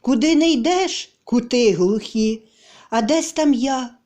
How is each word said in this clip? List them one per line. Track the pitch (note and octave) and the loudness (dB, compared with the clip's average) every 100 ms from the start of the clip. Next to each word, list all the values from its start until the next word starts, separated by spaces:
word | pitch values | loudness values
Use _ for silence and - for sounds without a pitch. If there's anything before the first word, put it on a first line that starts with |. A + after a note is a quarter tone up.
куди | - B3+ D4+ D#4 | 0 0 2 2
не | E4 | 2
йдеш, | C#4+ B3+ F4+ F#4+ - - _ | 2 0 0 -2 -6 -12 _
кути | - A#3+ A#3+ B3 A#3 | -2 -2 0 2 2
глухі. | E3+ F3+ G#3+ - A3 A3 A3 _ _ _ - - | 2 0 0 -4 -2 -2 -4 _ _ _ -20 -6
А | A3+ | -4
десь | A3 D#4+ D#4+ | 0 -2 -2
там | - D4+ | -2 0
я | B3 C4+ C4 B3 - | 2 0 -2 -6 -14